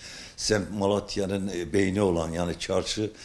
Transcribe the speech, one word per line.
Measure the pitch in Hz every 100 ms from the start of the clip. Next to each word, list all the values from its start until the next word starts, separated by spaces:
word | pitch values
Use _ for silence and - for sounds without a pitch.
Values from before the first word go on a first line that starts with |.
| - - - -
semt, | - 107 85
Malatya'nın, | 101 98 104 101 101 95 101 98
e, | 87 78
beyni | 98 95 98
olan, | 98 85 82
yani | 82 87 80
çarşı | - 92 90 107 107 -